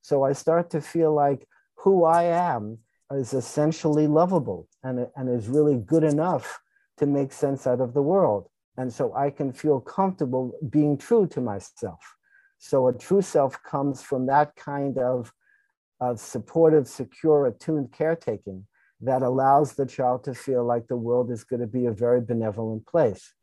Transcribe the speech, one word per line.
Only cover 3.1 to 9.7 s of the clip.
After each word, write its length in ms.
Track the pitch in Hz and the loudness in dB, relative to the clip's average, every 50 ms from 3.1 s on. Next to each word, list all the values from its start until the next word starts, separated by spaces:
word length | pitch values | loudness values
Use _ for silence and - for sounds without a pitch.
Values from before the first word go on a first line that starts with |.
is 220 | 139 139 131 110 - | -6 -6 -4 -2 -4
essentially 720 | 131 117 - - - 147 156 160 - - 165 147 151 151 147 | -6 -6 -4 -2 0 0 0 0 0 0 0 2 2 2 4
lovable 600 | 147 156 175 180 190 165 127 107 95 85 85 _ _ _ - | 4 4 4 4 2 -2 -2 -2 -8 -10 -10 _ _ _ -8
and, 240 | 131 127 123 123 - _ | -6 -4 -4 -6 -6 _
and 140 | 139 131 127 | -8 -4 -4
is 180 | 123 123 104 110 | -4 -4 -4 -2
really 280 | 131 151 151 151 143 | 2 2 4 4 2
good 280 | 123 104 - 156 165 156 | 0 0 0 2 2 2
enough 560 | 156 147 147 160 180 175 131 - - - - _ _ _ _ _ _ _ _ | 2 2 2 0 0 -2 -2 -4 -8 -16 -18 _ _ _ _ _ _ _ _
to 80 | 147 | -2
make 260 | 143 143 143 139 139 | 0 0 0 -2 -4
sense 360 | - - - 139 139 131 - 135 | -4 -4 -2 -2 -2 -2 -2 -2
out 120 | 123 123 | 0 0
of 140 | 131 120 120 | 0 -2 0
the 80 | 143 | 0
world. 480 | 139 147 185 196 185 135 107 101 - _ _ _ _ _ _ - | 0 2 2 2 4 2 2 0 -4 _ _ _ _ _ _ -8
And 140 | 127 127 | -8 -8
so 220 | 110 - 143 117 - | -4 -4 -4 -4 -2
I 160 | 123 139 143 | -2 -4 -4
can 220 | 139 - 147 135 123 | -2 -4 -6 -6 -6
feel 260 | - - 151 | -4 0 0